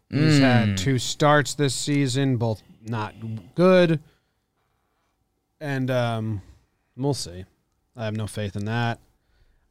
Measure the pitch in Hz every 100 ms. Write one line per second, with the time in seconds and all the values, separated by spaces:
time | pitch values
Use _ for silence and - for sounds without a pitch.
0 | _ 135 156 147 135 120 107 95 92 127
1 | - - 151 147 139 - 139 - - 143
2 | 139 123 139 123 117 107 _ _ 113 117
3 | 107 - 113 110 - - 180 185 175 156
4 | - _ _ _ _ _ _ _ _ _
5 | _ _ _ _ _ _ 151 135 127 127
6 | 120 113 110 104 - - _ _ _ -
7 | 139 131 - 90 95 _ _ _ _ 123
8 | 110 110 104 - 104 101 101 117 117 117
9 | _ _ _ _ _ _ _